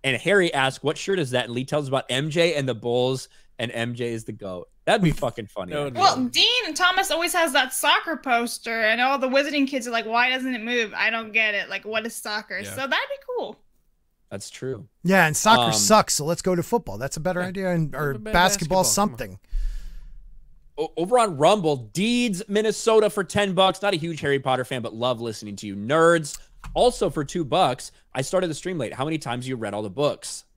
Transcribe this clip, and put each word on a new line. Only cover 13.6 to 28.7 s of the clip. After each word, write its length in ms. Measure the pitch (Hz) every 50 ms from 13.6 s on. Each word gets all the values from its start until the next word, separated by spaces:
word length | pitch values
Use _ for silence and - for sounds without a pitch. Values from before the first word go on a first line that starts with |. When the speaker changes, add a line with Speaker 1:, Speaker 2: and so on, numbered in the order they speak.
| _ _ _ _ _ _ _ _ _ _ _ _ _ _
Speaker 1:
That's 200 | 101 101 - -
true. 360 | - - 127 - 117 107 147 _ _ _ -
Speaker 4:
Yeah, 220 | 170 190 190 170
and 80 | 156 151
soccer 280 | - - 214 226 123 120 113
Speaker 1:
Um, 40 |
Speaker 4:
sucks, 400 | 110 107 - - 214 214 - - -
so 100 | - 143
let's 160 | 156 170 -
go 120 | - 185 185
to 80 | 170
football. 360 | 160 - - - - - 117 110
That's 180 | 127 135 -
a 40 | 160
better 200 | 147 180 175 180
Speaker 2:
Yeah. 60 | 180
Speaker 4:
idea. 240 | 185 180 196 190 185
And, 220 | 180 165 160 139 -
Speaker 2:
What 40 | -
Speaker 4:
or 80 | 151 143
Speaker 2:
about 220 | 131 120 - - -
Speaker 4:
basketball, 480 | 175 185 190 190 - 175 143 180 190
Speaker 2:
basketball? 20 | 185
Come 40 | 185 - 202 202 214
on. 60 | - 117
Speaker 4:
something. 200 | 120 95 92 - _ _ - - - - - - - - - - - - - - - - - - - - - - _ - _
Speaker 1:
O-, 160 | - 156 160 - 156
over 200 | 170 190 247 247
on 200 | 226 208 165 131
Rumble, 380 | 151 170 208 214 165 160 147 131 117 107 -
Deeds, 480 | 165 202 233 240 247 240 233 190 170 208
Minnesota 600 | - 196 214 214 220 202 - - 226 220 220 214 202
for 160 | - 208 185
ten 300 | - - 208 208 196 180
bucks. 260 | 180 190 190 180 -
Not 140 | 202 202 190
a 20 |
huge 240 | 160 156 170 165 147
Harry 180 | 160 143 139 139
Potter 260 | 135 139 127 123 127
fan, 160 | - 139 127
but 120 | 110 107 104
love 280 | 113 120 127 123 110
listening 340 | 117 117 107 - 113 104 101
to 100 | 95 -
you 80 | 104 98
nerds. 640 | 101 104 117 147 165 165 170 170 165 151 143 - - - _ - - - - -
Also 340 | 165 214 247 240 - 220 170
for 160 | 135 160 143
two 180 | - - 180
bucks, 480 | 160 120 143 180 185 135 127 - - - _ _ _ _ _
I 60 | -
started 280 | 135 - - 185 185 170
the 60 | 151
stream 220 | - - 180